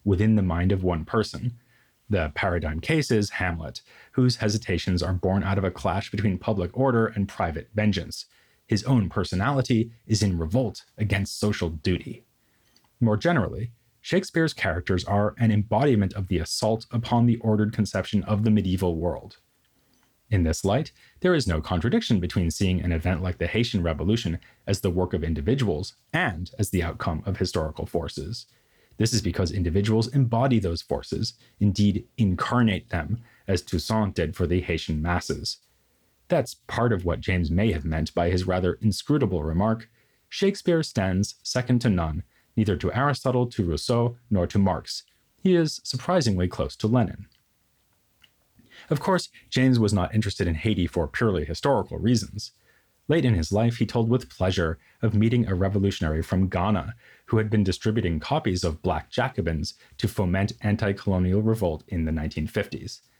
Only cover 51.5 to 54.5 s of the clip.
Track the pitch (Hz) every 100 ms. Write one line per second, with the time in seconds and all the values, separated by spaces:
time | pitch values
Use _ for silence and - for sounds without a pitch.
51.5 | 80 143 120 - 78 98 120 - 101 -
52.5 | _ _ _ _ _ - 165 131 92 80
53.5 | 95 117 117 113 120 113 123 - - 92